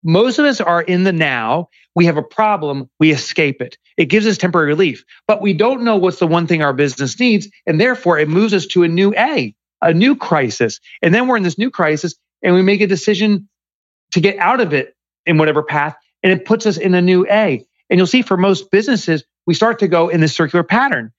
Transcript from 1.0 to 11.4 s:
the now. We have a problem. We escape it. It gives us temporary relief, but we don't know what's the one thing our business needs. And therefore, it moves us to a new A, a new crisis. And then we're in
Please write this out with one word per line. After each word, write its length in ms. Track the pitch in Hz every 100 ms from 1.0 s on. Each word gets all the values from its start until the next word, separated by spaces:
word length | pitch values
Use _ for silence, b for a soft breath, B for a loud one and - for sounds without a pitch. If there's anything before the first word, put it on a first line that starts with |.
the 80 | 190
now. 560 | 170 151 127 113 151 175 b b
We 120 | - 170
have 100 | 151
a 60 |
problem. 680 | 147 - 214 196 151 139 131 _
We 140 | 156
escape 500 | 143 - - 147 131
it. 160 | 120 - _ -
It 100 | 151
gives 200 | 214 220
us 100 | 190
temporary 300 | 180 175 147
relief, 360 | 151 185 - _ b -
but 120 | 208
we 120 | 202
don't 300 | 165 226 262
know 140 | 233 208
what's 220 | 180 175
the 80 | 170
one 200 | 160 165
thing 160 | 165
our 100 | 143
business 460 | 131 143 135 135 -
needs. 280 | 247 208 - b -
And 140 | 156
therefore, 380 | 247 247 175 156
it 100 | 151
moves 240 | 170 220
us 140 | 196 -
to 140 | 180
a 60 | 170
new 260 | 170 196 202
A, 380 | 254 285 113 _ _ _
a 140 | 170
new 220 | 165 247 285
crisis. 640 | - 156 123 - 117 - B B
And 120 | 170
then 140 | 208 254
we're 80 |
in 80 | 233